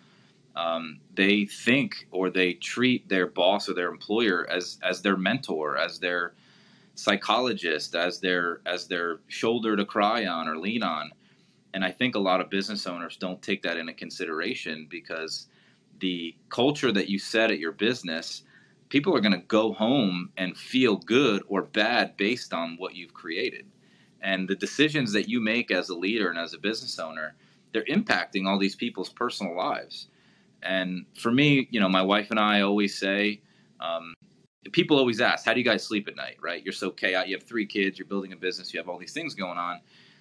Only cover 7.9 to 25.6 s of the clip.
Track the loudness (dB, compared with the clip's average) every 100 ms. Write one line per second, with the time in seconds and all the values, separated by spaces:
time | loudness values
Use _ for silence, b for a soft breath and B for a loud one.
7.9 | 0 0 0 0 2 0 -4 -4 -4 -4
8.9 | -2 -2 -4 -10 -2 0 2 2 0 0
9.9 | 2 2 2 0 -2 -4 -4 -4 -2 -2
10.9 | -4 -6 -14 b b b b _ -4 -4
11.9 | -2 -2 0 2 2 2 -2 -4 -6 -8
12.9 | -8 -10 -8 -8 -6 -4 -4 -2 -4 -6
13.9 | -10 -14 -8 -6 -4 -4 -6 -8 -10 -10
14.9 | -14 -10 -8 -6 -10 -12 b b b _
15.9 | -4 -4 -2 -6 -12 _ 2 2 4 2
16.9 | 2 0 -2 0 2 2 2 -4 -2 -2
17.9 | -2 -4 -6 -8 -12 b b b b _
18.9 | 0 2 4 4 2 2 2 2 2 2
19.9 | 4 2 0 -6 -6 -6 -6 -2 2 4
20.9 | 2 2 2 4 0 0 -4 -2 0 2
21.9 | 2 0 0 0 0 -4 -6 -6 -6 -10
22.9 | -10 -16 -14 -8 -4 -4 -8 -18 _ b
23.9 | b b b -2 -2 0 -2 -2 2 2
24.9 | 2 0 0 0 0 0 0